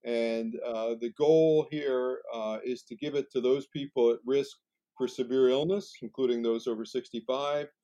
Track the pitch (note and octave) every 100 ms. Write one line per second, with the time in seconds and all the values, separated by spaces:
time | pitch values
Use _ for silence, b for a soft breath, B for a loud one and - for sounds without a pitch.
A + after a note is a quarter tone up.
0 | A#2+ A#2 A#2 A2+ A2+ A#2 A#2+ A2+ A2+ A#2
1 | A#2+ A2+ D3 D#3+ D#3+ D#3 D3+ D3+ C#3+ B2+
2 | B2+ B2+ - A#2 A2 A2 B2 B2 - A2+
3 | D3 C#3+ - C3 B2 C#3 C#3 D3 C#3 -
4 | A#2 A#2 A#2+ C#3 C3+ - _ _ _ _
5 | B2+ - A#2+ C3 B2+ C3 D#3+ G3+ G3 -
6 | A#2 - C3 A#2+ A#2 A2+ A#2 A2+ A2 B2+
7 | - A#2 A2+ C3 C#3+ D3 D3 _